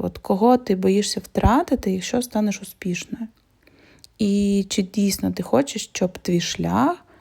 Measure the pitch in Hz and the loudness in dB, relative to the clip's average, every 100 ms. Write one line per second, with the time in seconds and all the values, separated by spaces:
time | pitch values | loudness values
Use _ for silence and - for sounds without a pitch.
0 | 180 - - 196 226 247 247 190 190 196 | -4 -6 -4 2 4 4 2 0 2 2
1 | 208 - - - 196 247 349 277 - 185 | 0 -4 -6 0 4 4 2 0 0 -2
2 | 180 247 247 220 214 196 196 - 185 175 | -2 -4 -2 -2 -2 -2 -10 -10 -6 -6
3 | - - 226 _ _ _ _ _ _ _ | -6 -10 -12 _ _ _ _ _ _ _
4 | - - 208 202 202 202 196 - 185 - | -18 -4 0 2 2 2 0 -2 -2 0
5 | 202 190 190 180 180 233 277 - - - | 0 0 -2 -4 0 2 2 -4 -10 -4
6 | 185 180 - 175 175 - 165 185 269 349 | -4 -2 -2 0 0 -4 -2 2 2 0
7 | - - | -8 -20